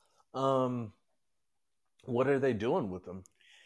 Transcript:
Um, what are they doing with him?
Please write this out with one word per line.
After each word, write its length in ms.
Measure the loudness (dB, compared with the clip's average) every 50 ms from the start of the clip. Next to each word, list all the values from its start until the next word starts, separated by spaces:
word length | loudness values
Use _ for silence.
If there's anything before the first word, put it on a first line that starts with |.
| _ _ _ _ _ _ -6
Um, 600 | -2 0 2 2 2 2 0 -2 -4 -6 -8 -12 _ _ _ _ _ _ _ _ _ _ _ _ _ _ _ _ _ _ _ _ _ -8
what 220 | -4 0 2 2 4
are 120 | 2 4
they 140 | 2 2 2
doing 360 | 2 0 0 0 0 -2 -4
with 160 | -6 -8 -10
him? 180 | -12 -12 -12 -14 -16 _ _ -20 -20 -20 -20 -20